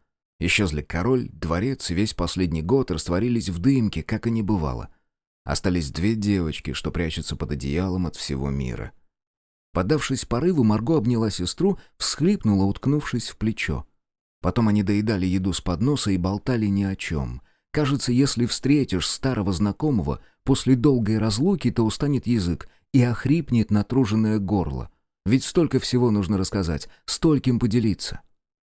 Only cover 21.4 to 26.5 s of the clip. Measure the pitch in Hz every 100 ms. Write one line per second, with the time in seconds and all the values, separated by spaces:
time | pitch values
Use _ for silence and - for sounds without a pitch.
21.4 | 175 180 123 - 110 - 143 135 - 117
22.4 | 87 76 - _ _ 135 123 117 131 165
23.4 | 147 120 104 104 101 127 110 110 110 107
24.4 | 95 101 78 65 - _ _ _ 95 127
25.4 | - 180 156 131 - 123 120 104 92 98
26.4 | 95